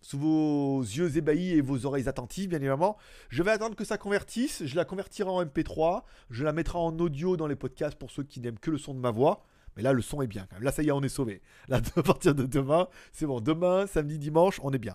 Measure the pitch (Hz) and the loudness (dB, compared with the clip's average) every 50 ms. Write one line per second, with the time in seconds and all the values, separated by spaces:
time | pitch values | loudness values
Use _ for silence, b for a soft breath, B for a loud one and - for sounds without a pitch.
0 | _ - - 139 143 156 156 156 156 151 147 143 143 139 139 135 131 107 98 131 | _ -8 -6 -2 2 2 4 4 4 2 2 2 0 0 0 0 -2 -2 -2 -2
1 | 175 175 131 156 151 147 151 175 180 185 180 156 143 127 139 131 107 139 131 139 | -2 0 0 0 2 2 2 2 2 2 2 2 2 2 0 -2 -2 -2 -2 0
2 | 123 127 135 - 123 117 - - 196 196 175 156 135 135 135 139 170 202 214 B | -2 -2 -4 -4 -8 -8 -8 -8 -6 -4 -2 -2 0 0 2 2 2 0 0 B
3 | B B B B B B 123 123 170 196 220 208 214 226 214 - 220 - 220 208 | B B B B B B -2 0 2 2 2 2 0 -4 -4 -6 -6 -4 -4 -6
4 | - 202 202 196 - - - 220 240 320 - - 185 139 123 175 165 - 185 190 | -2 0 -2 -2 -2 -2 -4 -2 -2 -2 -2 -4 -6 -4 0 0 -2 0 -2 -8
5 | 202 - - - 208 185 185 180 180 156 - 175 156 - - 156 156 165 180 - | -8 -10 -4 -4 -2 -2 0 0 -2 -2 -2 -2 -2 -2 0 2 2 2 2 0
6 | - b b b b b 117 110 139 156 151 160 165 - - 175 170 165 160 160 | -4 b b b b b -8 -2 -2 -2 0 0 -2 -2 -2 -2 -2 -2 0 0
7 | 170 175 147 135 165 185 185 160 160 151 143 131 - 131 - - 156 147 143 - | -2 -2 -2 -2 -2 0 0 0 0 -4 -4 -4 -6 -8 -6 -4 -4 -4 -4 -6
8 | - 120 - - 139 139 - 131 123 120 117 107 - - 160 139 - - 139 131 | -14 -14 -10 -10 -10 -10 -10 -10 -8 -8 -10 -6 -4 -4 -4 -4 -4 -8 -10 -2
9 | 123 123 113 107 127 151 - - b b b b b b b - 104 131 139 127 | -2 -2 2 4 4 4 4 2 b b b b b b b -2 2 2 4 4
10 | 107 - - 147 139 120 98 104 92 92 - 87 110 139 131 - 151 151 143 139 | 2 -2 -2 -4 -4 -4 -4 -8 -12 -12 -12 -4 -4 -2 0 0 0 2 2 2
11 | 139 135 - - 139 117 98 90 B B B B B B 131 120 110 - - - | 0 -2 -2 -2 -2 -4 -4 -10 B B B B B B 0 0 0 2 0 0
12 | 147 - - - - 180 147 147 165 135 117 143 139 131 147 165 180 180 B B | 2 2 2 4 4 4 4 4 2 0 2 0 2 4 4 2 2 2 B B
13 | B B B - 156 151 135 120 110 127 160 160 175 180 180 190 196 196 - 165 | B B B -6 -4 -2 -2 -2 0 0 0 2 2 2 2 2 0 0 0 -2
14 | 151 147 151 156 143 151 151 160 170 196 196 - - 139 135 131 110 110 95 | -2 -2 -4 -6 -6 0 4 6 6 6 4 0 -4 -2 -2 -2 -4 -4 -10